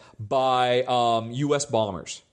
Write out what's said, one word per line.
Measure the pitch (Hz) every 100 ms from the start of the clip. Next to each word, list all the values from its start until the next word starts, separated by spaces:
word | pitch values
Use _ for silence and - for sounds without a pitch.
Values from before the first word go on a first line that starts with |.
| - -
by, | 107 135 131 127 123 123
um, | 127 123 120 113 113
U | 120 143
S | 143
bombers. | 139 117 107 90 52 - _